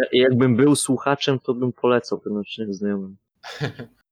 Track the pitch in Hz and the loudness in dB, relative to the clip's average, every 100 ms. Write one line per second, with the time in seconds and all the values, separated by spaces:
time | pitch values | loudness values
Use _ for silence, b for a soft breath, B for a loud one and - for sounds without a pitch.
0 | 127 127 131 123 131 113 143 143 - 123 | 4 4 4 4 4 4 4 4 0 -2
1 | 139 143 - 131 - 123 127 - 123 120 | 0 -2 0 -2 -2 -4 -4 0 0 0
2 | - 101 104 104 98 - 107 95 101 101 | 0 -6 -6 -8 -8 -10 -10 -6 -4 -4
3 | 95 101 _ _ - - 135 - 117 _ | -8 -16 _ _ -18 -8 -8 -8 -18 _
4 | _ | _